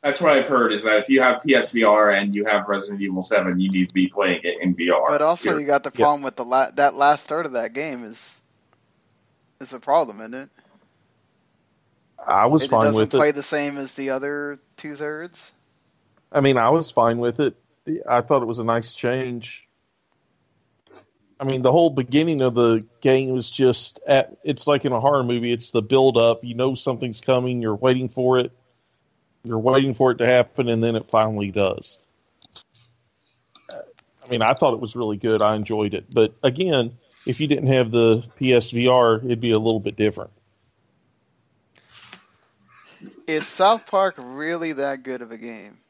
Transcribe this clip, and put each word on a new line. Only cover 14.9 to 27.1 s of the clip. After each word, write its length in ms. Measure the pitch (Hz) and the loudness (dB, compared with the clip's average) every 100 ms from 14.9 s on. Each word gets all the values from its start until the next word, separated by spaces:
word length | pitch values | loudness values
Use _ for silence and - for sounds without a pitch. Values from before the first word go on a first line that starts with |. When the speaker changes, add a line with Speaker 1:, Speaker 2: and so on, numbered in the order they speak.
Speaker 2:
thirds? 580 | 143 151 156 175 - - _ _ _ _ _ _ _ _ | -10 -10 -10 -14 -18 -20 _ _ _ _ _ _ _ _
Speaker 3:
I 120 | 143 | 2
mean, 160 | 139 127 | 2 4
I 100 | 117 | 4
was 220 | 160 156 | 2 2
fine 260 | - 117 117 | 2 2 2
with 240 | 120 120 | -2 0
it. 160 | 147 - _ _ - - - | -2 -2 _ _ -10 -8 0
I 140 | 123 | 0
thought 220 | 120 143 | 2 0
it 40 | 117 | 0
was 120 | 117 | -4
a 60 | |
nice 280 | 113 117 113 | -2 -2 -4
change. 760 | - 120 127 127 120 110 - _ _ _ _ _ _ _ _ _ _ _ _ _ - _ _ _ _ | -6 -4 -4 -6 -10 -14 -20 _ _ _ _ _ _ _ _ _ _ _ _ _ -20 _ _ _ _
I 40 | |
mean, 180 | 135 135 | -4 0
the 100 | 127 | 4
whole 160 | 156 170 | 4 4
beginning 540 | 135 123 139 165 151 | 2 0 2 2 2
of 120 | 131 | 0
the 300 | 123 120 113 110 _ | 4 4 2 -2 _
game 300 | 139 131 135 | 2 2 2
was 180 | 127 117 | -4 -6
just, 500 | - 131 117 - - - | 0 2 2 -8 -12 0
at, 300 | 135 - - | 0 0 -8
it's 220 | 151 135 - | -8 -4 0
like 180 | 143 | 0
in 80 | 143 | 0
a 80 | 123 | 0
horror 240 | 135 143 | 0 0
movie. 260 | 120 120 120 | 0 -2 -2
It's 200 | 120 - | -4 -2
the 100 | 120 | -4
build 380 | 107 135 131 117 | 2 4 4 4
up. 260 | 117 113 | 4 2
You 100 | 120 | -4
know 200 | 120 131 | -4 -2
something's 480 | 127 - 120 127 | -2 -6 -6 -8